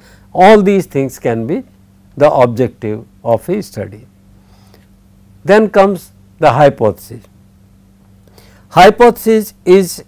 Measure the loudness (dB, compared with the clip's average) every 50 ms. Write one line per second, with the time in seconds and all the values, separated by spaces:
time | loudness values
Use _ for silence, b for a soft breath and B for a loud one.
0 | b b b b b b b 2 4 4 6 4 4 0 -2 -2 -4 -4 -6 -6
1 | -6 -6 -8 -8 -6 -6 -6 -6 -6 -6 -8 -8 -10 _ _ _ _ _ _ _
2 | _ _ -4 0 0 0 2 2 0 0 0 -4 -4 -6 -6 -10 -10 -10 -10 -10
3 | -14 _ _ _ -4 -4 -4 -4 -4 -6 -8 -8 -8 -12 -12 -14 -14 -14 -14 -20
4 | -20 _ _ _ _ _ _ b b b b b b b b b b b _ _
5 | _ _ _ _ _ _ _ _ -2 0 0 0 0 -2 -2 -2 0 0 -2 -6
6 | -12 -20 _ _ _ _ _ -2 -2 0 2 2 2 0 0 0 -4 -4 -4 -4
7 | -14 -20 -20 -20 _ _ _ _ _ _ _ _ _ _ _ _ _ _ _ _
8 | _ _ _ _ _ b b b b b b b b b 2 4 4 4 4 4
9 | 2 2 2 0 -2 -2 -2 -2 -2 -6 _ _ 0 0 0 2 0 -4 -8 -16
10 | -20